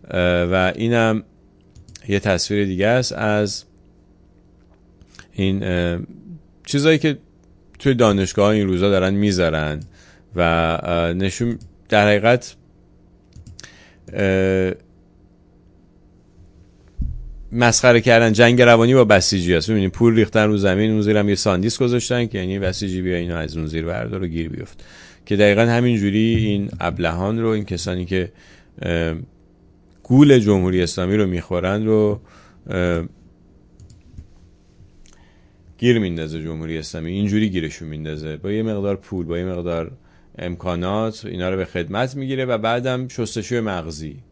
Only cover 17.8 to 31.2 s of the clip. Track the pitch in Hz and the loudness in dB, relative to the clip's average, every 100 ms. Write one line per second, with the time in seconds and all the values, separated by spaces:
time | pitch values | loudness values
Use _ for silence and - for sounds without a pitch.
17.8 | 127 117 117 117 117 107 120 123 120 117 | 6 6 6 6 6 6 6 8 8 8
18.8 | 117 131 110 98 - 98 87 87 80 110 | 6 6 6 6 4 0 2 2 2 0
19.8 | 95 - 117 113 104 113 107 104 98 92 | 0 2 4 4 2 2 2 2 2 2
20.8 | 110 107 104 107 101 98 104 90 107 - | 0 0 2 2 2 0 0 0 -2 -2
21.8 | 123 120 - 123 117 104 92 98 95 92 | 0 0 -2 -4 -2 -6 -6 -4 -4 -4
22.8 | 101 92 92 87 87 85 80 78 78 80 | -6 -4 -2 -4 -4 -6 -6 -6 -6 -6
23.8 | 82 92 117 98 90 82 82 71 - - | -6 -6 -8 -6 -6 -6 -8 -10 -14 -18
24.8 | - - - - - 101 104 101 117 117 | -20 -20 -20 -20 -4 4 4 4 2 2
25.8 | 123 113 101 104 113 113 110 101 101 87 | 2 2 0 2 2 0 0 -2 -4 -6
26.8 | 87 - 85 85 95 113 113 107 98 90 | -6 -2 -4 -2 -4 -2 -2 -2 -4 -8
27.8 | 98 90 87 95 87 _ - - _ - | -6 -6 -4 -4 -4 _ -20 -20 _ -10
28.8 | 87 85 82 82 - _ _ _ _ _ | -4 -2 -2 -6 -12 _ _ _ _ _
29.8 | _ _ - 127 147 131 104 98 90 92 | _ _ 2 6 8 8 6 2 2 0
30.8 | 85 - 92 104 | -2 -2 -2 0